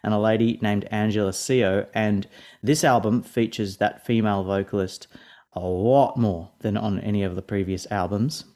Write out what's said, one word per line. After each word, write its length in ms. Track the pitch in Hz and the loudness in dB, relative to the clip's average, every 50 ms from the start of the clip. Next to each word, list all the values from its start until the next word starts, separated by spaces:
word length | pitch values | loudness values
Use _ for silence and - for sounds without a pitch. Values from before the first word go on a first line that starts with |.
| - | 0
and 100 | 107 107 | 0 2
a 40 | 104 | 4
lady 400 | 107 110 110 113 113 113 113 - | 4 4 4 4 2 2 2 0
named 240 | 107 104 104 101 - - | 0 0 0 -2 -2 -4
Angela 420 | 107 107 107 107 104 107 104 95 | -2 0 0 0 0 0 0 -2
Seo. 540 | 92 - - - 131 127 110 95 95 101 - - - | -2 -4 -2 0 2 2 2 2 2 0 -2 -2 -2
And 320 | 110 107 107 104 98 98 - - - - - - _ | -2 0 0 0 -2 -4 -8 -16 -20 -20 -20 -18 _
this 220 | - 113 156 156 - | 0 0 0 2 4
album 380 | 147 123 117 104 107 110 120 | 4 4 4 2 2 0 0
features 560 | - - - 120 117 110 - - 107 98 95 - | -2 -4 -2 -2 -2 -2 -2 -6 -6 -6 -2 0
that 280 | 101 104 - - - | -2 -2 -2 -4 -4
female 380 | - 117 113 107 107 101 98 92 | 0 0 2 2 2 0 0 -2
vocalist 640 | 92 98 98 98 - - 101 92 92 - - - _ - - - - - - _ _ _ | -2 -2 -2 -2 -2 -2 -4 -4 -4 -6 -16 -20 _ -20 -20 -20 -20 -20 -20 _ _ _
a 60 | 90 | -8
lot 560 | 90 92 92 90 101 120 131 139 131 - - | -4 -4 -2 0 2 4 6 4 4 4 2
more 340 | 127 117 104 90 82 92 - _ _ | 0 0 0 0 -2 -8 -14 _ _
than 160 | - 110 101 107 | -4 -2 -2 -2
on 220 | 110 104 98 92 | -2 -2 -4 -2
any 220 | - 104 104 101 98 | -2 -2 -2 -2 -2
of 100 | 92 87 | -2 -4
the 80 | 92 | -6
previous 440 | - - 104 98 95 92 95 90 - - | -8 -4 -4 -2 -2 -2 -4 -6 -6 -4
albums. 540 | 104 101 90 90 104 101 113 151 156 - - - _ | -2 -2 -2 -2 0 -2 -2 -2 -4 -8 -14 -18 _